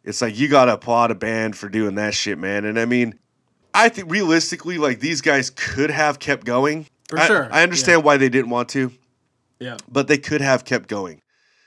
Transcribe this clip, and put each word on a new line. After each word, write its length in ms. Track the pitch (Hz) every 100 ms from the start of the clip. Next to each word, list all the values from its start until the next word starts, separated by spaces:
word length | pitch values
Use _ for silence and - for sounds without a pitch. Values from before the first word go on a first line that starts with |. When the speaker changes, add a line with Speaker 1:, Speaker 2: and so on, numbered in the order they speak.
Speaker 1:
it's 180 | - 104
like, 160 | 120 104
you 80 | 147
gotta 280 | 143 127
applaud 360 | 104 - 117 117
a 60 | 101
band 400 | 110 113 110 101
for 120 | 104
doing 280 | 110 107 98
that 180 | 107
shit, 240 | 101 104 82
man. 260 | 92 101
And 140 | 107 113
I 60 |
mean, 340 | 117 123 117 - _ _ _ _ _
I 140 | 196 233
think 200 | 233 175
realistically, 680 | 196 180 165 160 170 165 175
like, 220 | 151 110
these 200 | 147 151
guys 300 | 156 139 127
could 400 | - - 113 151
have 280 | 147 151 139
kept 240 | - 127
going. 420 | 117 123 143 160 151 _ -
Speaker 2:
For 100 | 151
Speaker 1:
I, 80 | 165
Speaker 2:
sure. 220 | 202 110
Speaker 1:
I 100 | 151
understand 380 | 175 175 - 170
Speaker 2:
Yeah. 40 | 147
Speaker 1:
why 100 | 139
they 140 | 135
didn't 180 | 131 120
want 200 | 120 120
to. 200 | 139 127 - _ _ _ _ _ -
Speaker 2:
Yeah. 160 | 123 113 -
Speaker 1:
But 220 | 123 139
they 80 | 143
could 240 | 143 151
have 240 | 139 127
kept 240 | - 123 95
going. 320 | 104 92 78 _ _ _ _